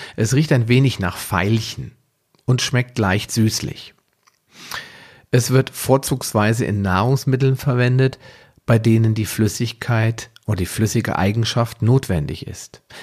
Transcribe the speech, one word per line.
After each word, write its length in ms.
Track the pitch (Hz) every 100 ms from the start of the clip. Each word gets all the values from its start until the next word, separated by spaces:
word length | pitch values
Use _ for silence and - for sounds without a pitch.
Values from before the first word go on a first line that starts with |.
| -
Es 200 | - 107
riecht 180 | 131 160
ein 160 | 139 113
wenig 320 | 123 135 -
nach 160 | 92 -
Veilchen 760 | - 90 98 113 110 - 64 _ _ _ _ _
und 180 | - 127
schmeckt 360 | - 123 123 -
leicht 340 | 101 101 -
süßlich. 640 | 117 110 - - - - _ _ _ _ _ _ - - - - - - - -
Es 180 | 131 120
wird 200 | 131 131
vorzugsweise 960 | - - 135 - 131 - 110 104 117
in 180 | - 104
Nahrungsmitteln 720 | 98 92 117 135 - 127 135 131
verwendet, 640 | 143 123 123 127 131 - - - - _ -
bei 120 | 113
denen 360 | 113 113 113
die 120 | 110 107
Flüssigkeit 1040 | - 107 - 117 - - 117 113 113 - - -
oder 120 | 95
die 80 | 87
flüssige 520 | - 107 120 - -
Eigenschaft 640 | 98 113 110 120 117 -
notwendig 640 | 110 135 - 87 71 78 -
ist. 360 | - - - _ -